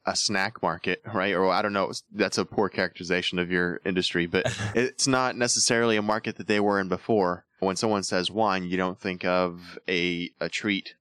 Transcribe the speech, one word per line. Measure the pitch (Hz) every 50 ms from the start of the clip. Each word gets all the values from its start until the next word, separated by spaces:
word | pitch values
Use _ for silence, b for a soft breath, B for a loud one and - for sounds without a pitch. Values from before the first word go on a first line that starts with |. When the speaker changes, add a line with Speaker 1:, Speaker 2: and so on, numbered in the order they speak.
| -
Speaker 1:
a | 98 92
snack | - - - 104 95 95 107 - -
market, | - 87 82 85 - - 90 - - 104 104
right? | 98 92 101 95
Or | 87 95 92
I | 87 95
don't | 107 104
know, | 101 98 95 - 113 - - _ 104
that's | 101 101 - - -
a | 95
poor | - - - 98 92
characterization | - - 95 85 - - 90 85 90 90 87 - - 90
of | 90 87
your | 90 87 87 87 85 - -
industry, | 95 92 92 90 - - 87 85
but | 82 82 92 - 123 117 - 110
Speaker 2:
<laughs> | 107 104
Speaker 1:
it's | 117 123 - - - - 147
not | 131 127 127 127 - 120
necessarily | 123 120 - - - - 123 117 117 117 110
a | 107
market | 104 107 107 110 - 117 107
that | - 98 -
they | 107 104
were | 101 104 101 98
in | 95 92
before. | 90 90 - - 117 107 92 87 90 90 - _ _ -
When | 95 95 92 -
someone | - 110 107 98 90
says | - 104 92 87 -
wine, | 90 107 110 104 95 95 90
you | 87 92
don't | 95 92 92 90 -
think | - 98 92 87 -
of | 92 90 90 90 90 85 87 87 87 - - - -
a, | 92 87 87 90 87 87 87 - - -
a | 85 85
treat, | - - - 107 101 95 - - - _